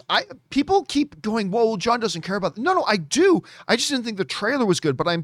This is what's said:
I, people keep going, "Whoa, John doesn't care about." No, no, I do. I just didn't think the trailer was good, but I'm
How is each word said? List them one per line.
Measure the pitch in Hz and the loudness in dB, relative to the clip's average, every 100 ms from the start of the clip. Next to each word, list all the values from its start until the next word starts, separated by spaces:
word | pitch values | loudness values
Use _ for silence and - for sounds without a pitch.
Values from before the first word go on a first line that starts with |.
| - | -2
I, | 185 - 170 _ | -2 -2 -12 _
people | 262 277 392 | -4 2 0
keep | 311 285 294 - | 2 -2 -2 -4
going, | 214 226 196 | -4 -2 -2
"Whoa, | 220 226 214 | 2 2 0
John | 226 240 | 0 0
doesn't | 220 165 | -2 -4
care | 160 202 | -6 -4
about." | 175 196 | -4 -2
No, | 294 | 0
no, | 370 | 0
I | 247 214 | 2 0
do. | 151 254 392 339 - - - | 0 2 4 4 0 -12 -2
I | 233 | 0
just | - | 0
didn't | 269 | -2
think | 226 196 | -4 -6
the | 170 | -6
trailer | - 208 277 220 | -4 -2 0 2
was | 175 | 2
good, | 156 131 | 0 0
but | 160 | 0
I'm | 170 | -2